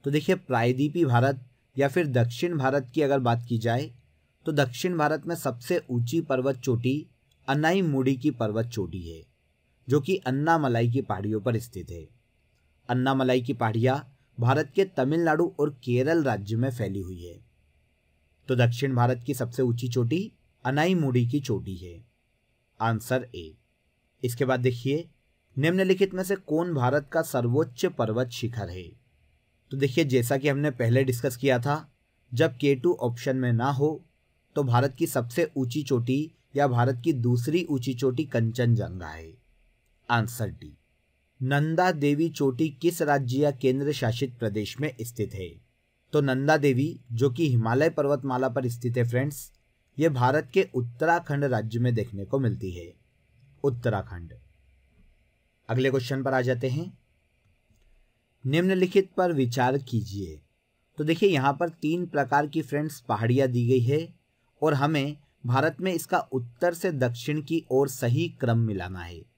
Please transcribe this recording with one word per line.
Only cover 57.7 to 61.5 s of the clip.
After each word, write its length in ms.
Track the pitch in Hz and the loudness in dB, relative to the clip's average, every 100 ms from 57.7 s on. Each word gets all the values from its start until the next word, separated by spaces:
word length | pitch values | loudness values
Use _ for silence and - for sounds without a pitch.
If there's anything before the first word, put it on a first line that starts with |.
| _ _ _ _ _ _ _ | _ _ _ _ _ _ _
निम्नलिखित 680 | 127 151 185 190 185 196 190 | 0 2 2 2 4 4 2
पर 200 | - 180 | 0 0
विचार 440 | 151 127 123 123 139 | 2 0 2 2 0
कीजिए। 600 | 135 110 92 98 87 76 _ _ _ _ _ - | -2 -4 -4 -10 -10 -12 _ _ _ _ _ -6
तो 60 | |
देखिए, 240 | 151 165 202 | -2 2 4
यहाँ 240 | 151 135 | 4 2